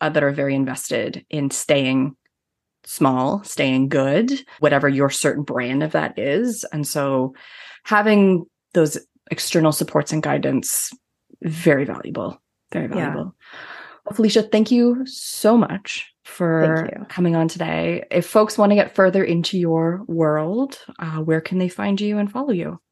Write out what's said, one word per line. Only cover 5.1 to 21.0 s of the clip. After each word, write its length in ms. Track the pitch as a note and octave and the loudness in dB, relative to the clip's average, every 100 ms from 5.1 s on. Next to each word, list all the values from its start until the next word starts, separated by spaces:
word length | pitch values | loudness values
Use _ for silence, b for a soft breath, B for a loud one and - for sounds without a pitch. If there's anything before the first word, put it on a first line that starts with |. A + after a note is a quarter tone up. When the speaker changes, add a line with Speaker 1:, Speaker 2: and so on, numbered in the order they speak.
| - C#3+ D3 | 2 0 -2
Speaker 1:
brand 380 | C#3 B2+ B2 C#3 | -4 -4 -2 -2
of 80 | D#3 | 0
that 240 | D#3+ D#3 - | 0 -2 -4
is. 460 | C3+ D#3+ B3 G#3 - | -2 0 0 -4 -8
And 140 | D3+ C#3+ | -6 -4
so 480 | D3 C#3 C3+ C3 - B B B B - | -2 0 0 -2 -4 B B B B 0
having 600 | G#3+ G#3+ G#3 G3 F3 - _ _ | 2 6 6 6 4 -2 _ _
those 240 | F3+ D3+ - - _ - | 2 2 0 -12 _ -10
external 400 | D#3+ - E3+ D#3 | -8 0 2 4
supports 400 | - D#3 D3+ - | 2 0 -2 0
and 100 | D#3 | -2
guidance, 680 | D3+ C#3 C#3 C3+ - - - - _ _ _ - | -2 -2 0 -2 -2 -6 -6 -12 _ _ _ -10
very 440 | E3 D#3 E3+ C#3 C#3+ | -8 0 2 2 0
valuable, 560 | - - D3 F#2+ - _ _ - | -6 -10 -8 -8 -10 _ _ -10
very 140 | E3 D3+ | -8 -4
Speaker 2:
Yeah. 60 | F3+ D3 | -4 -4
Speaker 1:
valuable. 240 | - F#3 - B B B B B B - | -6 -8 -14 B B B B B B -6
Well, 100 | - | 0
Felicia, 260 | A3 A3 | 2 2
thank 280 | G#3+ G#3+ G#3+ | 2 2 4
you 300 | A#3+ A#3+ B3 C4 | 4 4 2 -4
so 520 | - - - G#3+ A#3 | -10 -12 0 4 4
much 540 | - F#3+ - - - _ | 4 -2 -10 -12 -14 _
for 640 | - - E3+ D#3+ D#3+ D#3+ - | -14 -4 0 2 2 2 -2
Speaker 2:
Thank 100 | - | -8
you. 60 | G3+ | -8
Speaker 1:
coming 260 | - F3 E3 | -2 2 2
on 120 | E3 | 0
today. 580 | E3+ E3 D#3+ E3 F3 - | -2 -4 -2 -2 -4 -2
If 160 | F3 - | -2 2
folks 320 | A3 G#3+ - | 2 2 4
wanna 180 | G3+ G#3 | 4 4
get 200 | - - | 2 4
further 280 | F#3 F#3+ | 4 4
into 340 | F3+ E3+ E3 F#3 | 0 0 -2 -2
your 460 | E3 D#3+ E3 F#3 F#3+ | 0 0 0 -2 -4
world, 720 | E3 D#3 D3+ D#3+ A3 C#4 - - | 0 2 0 -2 -4 -4 -8 -20
uh, 180 | - | -12